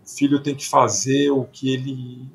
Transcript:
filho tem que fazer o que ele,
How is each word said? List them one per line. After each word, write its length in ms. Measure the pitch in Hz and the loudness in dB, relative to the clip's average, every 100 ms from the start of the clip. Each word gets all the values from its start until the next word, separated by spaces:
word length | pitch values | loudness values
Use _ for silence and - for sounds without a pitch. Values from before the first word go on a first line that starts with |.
| - - | -14 -2
filho 240 | 139 143 | 0 2
tem 140 | 143 | -2
que 140 | 135 - | -6 0
fazer 640 | 139 117 - 127 139 143 | 4 4 2 0 2 4
o 140 | 135 | 2
que 280 | 123 - 131 | -2 -4 -2
ele, 540 | 131 135 131 123 123 131 | -2 -4 -10 -12 -14 -18